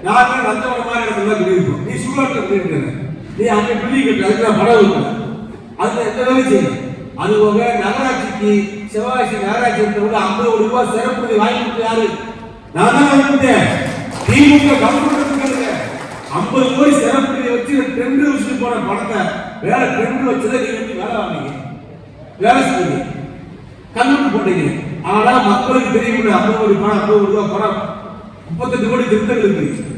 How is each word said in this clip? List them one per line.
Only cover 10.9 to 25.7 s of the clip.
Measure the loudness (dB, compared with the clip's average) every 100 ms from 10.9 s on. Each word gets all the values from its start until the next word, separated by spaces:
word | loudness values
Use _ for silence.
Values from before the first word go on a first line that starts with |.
சிறப்பு | 0 -2 -2
நிதி | 0 2
வாங்கி | 2 0
கொடுத்தது | -4 -4 -2
யாரு? | 0 -2 -4 -10 -14 -16 -18 -10 2
நான் | 2 4
தான் | 4
வாங்கி | 4 4
கொடுத்தேன். | 2 4 4 2 -2 -4 -8 -8 -6 2
திமுக | 6 8 8 6 4
கவர்மெண்ட் | 4 2 2 0
இருக்காங்க, | 0 -2 -2 -2 -2 -4 -8 -10 -12 -14 -8 -4
ஐம்பது | 0 2 2 4
கோடி | 4 4
சிறப்பு | 2 0 0 -2
நிதி | -2 -2
வச்சு | 0 0 0 -2
டெண்டர் | 0 2 2
வச்சுட்டு | 0 -2 -2
போன | -2 -2 -2
பணத்தை | -4 -4 -2 -4 -4 -10 -8
வேற | -2 0 0 0
டெண்டர் | -2 -2 -2
வச்சதை | -2 -2 -2
நீ | -4 -6
வந்து | -8 -6
வேலை | -4 -4
வாங்கினீங்க, | -4 -6 -8 -10 -14 -16 -18 -20 -20 -20 -20 0
வேலை | 2 4 2
செஞ்சீங்க, | 0 -2 -4 -6 -10 -12 -14 -16 -18 -20 -20 -12 0
கல்வெட்டு | 2 2 2
போட்டீங்க. | 0 0 0 0 -4 -8 -8 -2
ஆனா | 2 4 4 2
மக்களுக்கு | 0 2